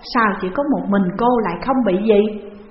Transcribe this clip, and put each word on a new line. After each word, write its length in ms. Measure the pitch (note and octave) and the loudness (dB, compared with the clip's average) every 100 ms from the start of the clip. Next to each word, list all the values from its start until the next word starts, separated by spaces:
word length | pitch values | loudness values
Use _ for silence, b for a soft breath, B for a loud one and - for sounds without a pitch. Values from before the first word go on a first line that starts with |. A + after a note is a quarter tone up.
| - | -4
sao 200 | B3 A3 F#3+ | 0 0 0
chỉ 80 | F#3 | -4
có 140 | F#3 D4 | -4 -2
một 140 | G#3+ F#3 | -2 0
mình 140 | G3+ F#3 - | 0 0 0
cô 100 | A#3+ B3 | 0 2
lại 100 | G3+ F3 A3+ | 0 -4 -2
không 120 | C4 A3 | 0 2
bị 120 | F#3 | 0
gì? 540 | G#3+ G#3 G#3+ G#3 - - - | 4 4 4 -2 -12 -18 -20